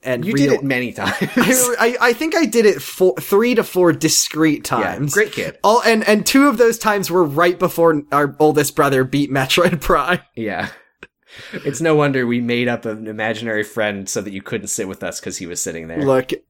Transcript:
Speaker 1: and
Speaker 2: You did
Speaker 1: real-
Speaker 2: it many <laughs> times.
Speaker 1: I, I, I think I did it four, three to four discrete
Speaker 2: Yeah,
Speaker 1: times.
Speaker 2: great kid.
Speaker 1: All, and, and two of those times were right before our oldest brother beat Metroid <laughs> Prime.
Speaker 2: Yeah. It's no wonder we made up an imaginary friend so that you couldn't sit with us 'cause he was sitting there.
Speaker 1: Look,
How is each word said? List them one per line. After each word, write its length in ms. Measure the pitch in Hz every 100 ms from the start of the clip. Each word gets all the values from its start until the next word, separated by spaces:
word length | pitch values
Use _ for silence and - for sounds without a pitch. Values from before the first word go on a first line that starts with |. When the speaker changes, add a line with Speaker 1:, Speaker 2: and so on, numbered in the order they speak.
Speaker 1:
and 220 | 131 123
Speaker 2:
You 80 | 170
did 160 | 269 285
Speaker 1:
real- 80 | 226
Speaker 2:
it 60 |
many 280 | 139 127 123
<laughs> 20 |
times. 200 | - 95 -
Speaker 1:
I, 560 | - - 202 254 247 233
I, 180 | 233 254 247
I 40 |
think 220 | 233 320
I 100 | 339
did 220 | 285 233 214
it 160 | 175
four, 320 | - - 185 -
three 340 | - 202 240
to 80 | 226
four 300 | - 185 175
discrete 760 | 139 156 - - 156 160 147 -
Speaker 2:
Yeah, 100 | 120 92 87
Speaker 1:
times. 180 | 143
Speaker 2:
great 160 | 196 214
kid. 260 | - 85 -
Speaker 1:
All, 180 | 190 226
and, 200 | 220 226 180
and 180 | 214 -
two 220 | 269 285
of 100 | 226
those 180 | 233 226
times 320 | 214 202 180
were 140 | 175
right 340 | 156 139 175 175
before 460 | 180 - 165 151 147
our 240 | 143 143 -
oldest 340 | 151 147 135
brother 300 | - 143 135
beat 260 | 131 143 143
Metroid 500 | 135 131 - 180 170
<laughs> 0 |
Prime. 380 | - 165 135 180 -
Speaker 2:
Yeah. 360 | - 107 90 - - _ _ - _ _ - -
It's 280 | - 139 139
no 140 | 160
wonder 320 | 151 143 131 120
we 140 | 120
made 260 | 120 120 123
up 180 | 117
an 220 | 117 107 110
imaginary 560 | 107 110 107 117 107
friend 460 | 107 - 104 101 98
so 120 | 113
that 120 | 101
you 100 | 95
couldn't 240 | - 113 101
sit 200 | - 95
with 160 | 92
us 160 | 90 -
'cause 160 | 98 87
he 100 | 87
was 160 | 87
sitting 240 | 95 82 80
there. 160 | 113
Speaker 1:
Look, 280 | 135 131 127 - _